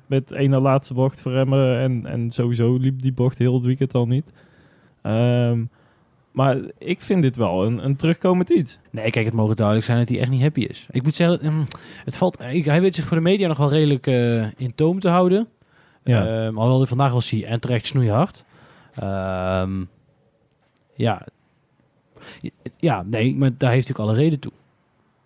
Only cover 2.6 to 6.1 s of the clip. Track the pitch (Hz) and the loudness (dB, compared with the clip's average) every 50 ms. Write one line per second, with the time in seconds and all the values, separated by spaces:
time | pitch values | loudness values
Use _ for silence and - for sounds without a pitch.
2.6 | 117 120 127 127 131 135 135 127 127 135 123 127 123 131 - - 120 127 127 131 | 2 2 2 2 0 0 -2 0 -2 -4 0 2 0 0 2 2 0 2 2 2
3.6 | 123 123 131 131 135 127 - 123 120 117 127 127 - - _ _ _ _ _ _ | 0 0 0 0 -2 -2 0 0 0 0 0 -2 -2 -6 _ _ _ _ _ _
4.6 | _ _ _ _ _ _ _ _ - 104 110 113 120 120 120 123 120 117 120 117 | _ _ _ _ _ _ _ _ -6 -2 0 2 2 2 2 2 2 2 0 -2
5.6 | 113 120 _ _ _ _ _ _ _ _ | -2 -6 _ _ _ _ _ _ _ _